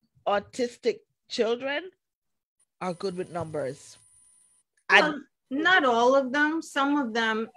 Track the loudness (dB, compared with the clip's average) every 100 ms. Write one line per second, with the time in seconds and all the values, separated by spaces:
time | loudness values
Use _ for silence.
0 | _ _ -4 -2 -4 -6 -6 -4 -4 -4
1 | -10 _ _ -4 -2 -2 -4 -8 -8 -16
2 | _ _ _ _ _ _ _ _ -8 -6
3 | -6 -6 -8 -8 -8 -6 -6 -8 -16 -20
4 | _ _ _ _ _ _ _ _ 4 6
5 | 6 0 -12 _ _ -2 2 4 4 4
6 | 4 4 2 0 0 -2 -4 -2 0 0
7 | -2 -2 -2 -2 -6